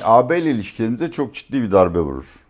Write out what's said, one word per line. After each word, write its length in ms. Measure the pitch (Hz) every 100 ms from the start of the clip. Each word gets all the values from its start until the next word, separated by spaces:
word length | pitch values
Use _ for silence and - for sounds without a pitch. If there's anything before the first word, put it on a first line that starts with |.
A 260 | - 120 127
B 100 | 175
ile 120 | 160
ilişkilerimize 600 | 120 95 - 113 120 165
çok 220 | 160 127
ciddi 280 | - - 135
bir 100 | 110
darbe 280 | 95 90 85
vurur. 260 | 76 67 67 _ _